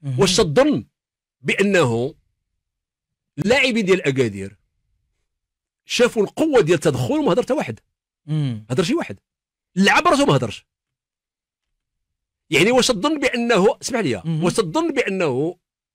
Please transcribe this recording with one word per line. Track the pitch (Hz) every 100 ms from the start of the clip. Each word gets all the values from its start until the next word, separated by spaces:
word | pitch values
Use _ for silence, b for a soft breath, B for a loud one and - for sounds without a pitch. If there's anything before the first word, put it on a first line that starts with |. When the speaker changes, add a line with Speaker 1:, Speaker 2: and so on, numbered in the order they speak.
Speaker 1:
مم. | 143 127
Speaker 2:
واش | 190 -
تظن | 202 147 294 196 101 _ _ _ _ _
بأنه | 131 208 202 190 139 117 127 - _ _ _ _ _ _ _ _ _ _ _ -
اللاعبين | 180 262 269 226 185
ديال | 185 151
أكادير | 131 120 98 95 - _ _ _ _ _ _ _ _ _ _ _ _ _
شافوا | - 240 -
القوة | 196 - 320 262
ديال | 151 170
التدخل | 170 127 123
وما | 294 285
هضر | 175
حتى | -
واحد؟ | 277 208 110 _ _ _ _ -
Speaker 1:
مم. | 156 143 113 107
Speaker 2:
هضر | 131
شي | 175
واحد. | 320 - 98 _ _ _ _ _ -
اللعب | 190 220 320
راسو | 294 285
ما | 139
هضرش. | 117 - _ _ _ _ _ _ _ _ _ _ _ _ _ _ _ _ _ _ _
يعني | 147 185
واش | 247 226
تظن | 226 269 311
بأنه، | 262 247 233 226 202 -
اسمح | - 247
لي، | 185 107 160
Speaker 1:
مم. | 160
Speaker 2:
واش | 175
تظن | - 185 185 330
بأنه | 277 214 190 170 123 156 180 _ _ _